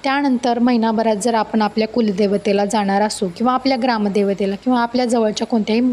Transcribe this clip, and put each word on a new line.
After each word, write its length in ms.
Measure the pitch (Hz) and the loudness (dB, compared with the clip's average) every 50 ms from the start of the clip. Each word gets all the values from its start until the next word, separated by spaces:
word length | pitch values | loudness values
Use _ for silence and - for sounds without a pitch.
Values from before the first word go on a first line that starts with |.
| - | -2
त्यानंतर 540 | 277 269 285 285 277 254 233 - 247 233 240 | 0 0 0 2 0 0 0 0 0 0 2
महिनाभरात 580 | 240 254 247 233 220 226 220 214 220 226 220 | 2 2 2 2 2 0 0 0 0 0 0
जर 180 | 196 202 240 226 | 0 0 0 0
आपण 280 | 220 208 214 - 220 | 0 -2 0 0 0
आपल्या 260 | 214 202 - 220 214 220 | 0 0 0 -2 -2 0
कुलदेवतेला 760 | - 240 233 214 190 180 214 196 202 196 - 214 196 202 208 | 0 0 0 0 2 0 0 2 0 0 0 0 0 0 0
जाणार 380 | 196 226 214 196 196 196 202 | 0 0 -2 0 0 0 0
असू 260 | 208 214 - - 202 180 170 | 0 0 -2 -4 -6 -6 -4
किंवा 160 | - 226 247 | -2 -2 0
आपल्या 240 | 254 254 254 269 269 247 | 0 0 0 0 0 0
ग्रामदेवतेला 720 | 233 254 233 214 208 202 185 208 202 196 196 196 202 196 202 | 0 0 0 0 -2 0 0 0 0 0 0 -2 -2 -4 -4
किंवा 240 | 196 - 254 254 240 | -4 -2 0 0 0
आपल्या 240 | 233 233 240 247 254 | 0 0 0 -2 0
जवळच्या 420 | 233 247 233 220 214 214 - 233 | 0 2 2 0 0 -2 -4 -4
कोणत्याही 360 | - 247 226 202 - 214 233 247 254 | -2 0 -2 0 0 0 0 2 0